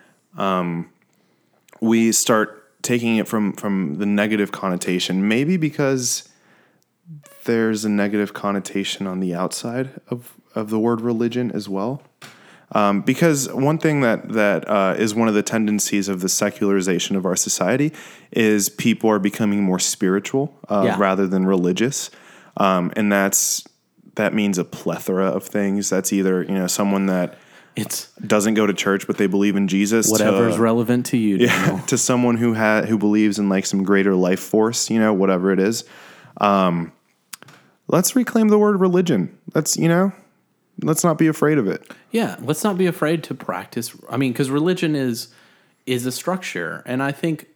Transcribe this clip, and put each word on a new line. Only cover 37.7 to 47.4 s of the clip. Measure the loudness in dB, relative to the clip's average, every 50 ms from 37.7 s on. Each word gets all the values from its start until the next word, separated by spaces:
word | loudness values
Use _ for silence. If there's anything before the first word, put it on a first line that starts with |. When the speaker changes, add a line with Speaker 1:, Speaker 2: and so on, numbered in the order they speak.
| _ _ _
Speaker 1:
let's | -2 0 0 0 2 0
reclaim | 0 0 0 0 2 4 4
the | 4 4
word | 4 4 2 2
religion. | 2 2 4 2 2 2 2 0 0 -2 -6 -14 -14 -4 -2
Let's, | -2 -2 -2 -2
you | 0 2 2
know, | 4 4 2 0 -2 -6 -16 _ _ _ _ _ _ _ _ _ _ -6 -2
let's | -2 0 2 2
not | 2 2 4
be | 2
afraid | 2 2 2 2 2 2 2
of | 2 0
it. | -2 -4 -8 -16 -20 -20 _ _
Speaker 2:
Yeah, | -2 -2 -2 -2 -4 -6
let's | -4 -4 -4 0 0
not | 0 0 2
be | 0
afraid | 0 0 0 0 0 0 -2 -2
to | -6 -10
practice. | -10 -8 -8 -8 -8 -8 -8 -8 -8 -8 -8 -12 -16 -16 -8
I | -4
mean, | -2 -2 -2 0
'cause | -2 -2 -2
religion | 0 0 0 0 0 0 0 -2 0
is, | 0 0 -2 -2 -4 -8 -14 _ _ _ _ _ _ _ _ _ _ -6
is | -4 -4 -2 -2
a | -4 -6
structure. | -6 -4 -4 -4 -4 -6 -8 -8 -6 -6 -6 -8 -10 -10
And | -8 -6 -4 -4
I | -4 -4
think | -4 -4 -4 -4 -4